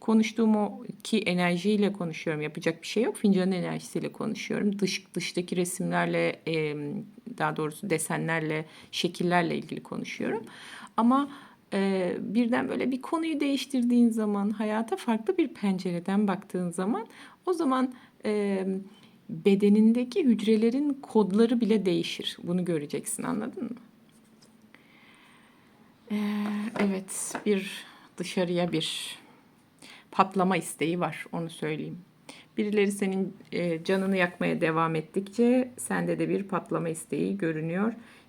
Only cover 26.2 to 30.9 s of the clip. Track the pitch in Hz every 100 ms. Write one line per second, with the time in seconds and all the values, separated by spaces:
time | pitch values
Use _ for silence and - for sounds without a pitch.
26.2 | 208 208 208 208 214 - 202 190 196 -
27.2 | - - - 196 190 - - - - -
28.2 | 185 - 175 175 175 160 160 - - -
29.2 | - - _ _ _ _ - - - -
30.2 | 196 196 185 185 170 - 151